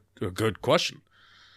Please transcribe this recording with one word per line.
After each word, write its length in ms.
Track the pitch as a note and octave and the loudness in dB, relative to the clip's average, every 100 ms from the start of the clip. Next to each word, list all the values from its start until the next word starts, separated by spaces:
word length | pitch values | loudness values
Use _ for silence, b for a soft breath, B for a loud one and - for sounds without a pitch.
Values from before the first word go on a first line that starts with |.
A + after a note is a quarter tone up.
| _ - | _ -8
a 100 | G#2 | -6
good 320 | F#2 A2 F2+ | -2 -2 0
question. 400 | - E3+ - - _ b b b b | 2 2 0 -6 _ b b b b